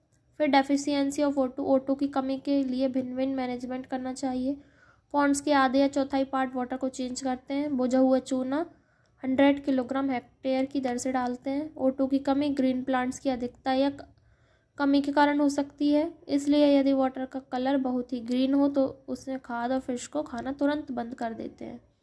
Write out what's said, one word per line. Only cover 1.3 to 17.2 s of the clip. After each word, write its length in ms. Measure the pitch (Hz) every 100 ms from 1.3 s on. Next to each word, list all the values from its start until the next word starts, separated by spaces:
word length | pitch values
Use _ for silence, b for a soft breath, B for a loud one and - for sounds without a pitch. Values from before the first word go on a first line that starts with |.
of 40 | 285
O 140 | 254
two, 160 | 262 277
O 120 | 269
two 200 | 269 277
की 80 | 277
कमी 300 | 277 262 269
के 260 | 285 277
लिए 240 | 262 254 269
भिन्न-भिन्न 480 | 262 254 254 269 262
मैनेजमेंट 500 | 247 247 247 254 254
करना 280 | 262 254
चाहिए। 440 | 254 269 254 254 285 B B B B B
पॉन्ड्स 300 | 285 285 277
के 120 | 294
आधे 260 | 285 262 269
या 80 | 277
चौथाई 360 | 277 277 269
पार्ट 320 | 269 269 262 262
वाटर 220 | 247 262
को 120 | 262
चेंज 320 | 262 254 254
करते 320 | 269 254 -
हैं। 240 | 277 294 262
बुझा 220 | 254 262
हुआ 200 | 262 262
चूना 460 | 254 254 254 277 339 b b b b b
हंड्रेड 420 | 262 262 277 277 277
किलोग्राम 440 | 262 240 269 269
हेक्टेयर 560 | 247 - _ 262 262 269
की 140 | 285
दर 180 | 254 240
से 140 | 262
डालते 380 | 254 247 247 277
हैं। 260 | 277 311 -
ओ 140 | 262
टू 180 | 269 262
की 120 | 269
कमी 300 | 269 277 294
ग्रीन 340 | 269 262 254
प्लांट्स 360 | 262 254 254 262
की 100 | 277
अधिकता 440 | 247 240 - 262
या 160 | 262 277
क-, 180 | 277 - _ _ _ _ _ _ -
कमी 240 | 277 277
के 100 | 285
कारण 280 | 285 285 294
हो 100 | 285
सकती 440 | 285 285 - 294
है, 200 | 294 330 339 -
इसलिए 520 | 285 285 294 285 285
यदि 140 | 269
वाटर 320 | 269 262 262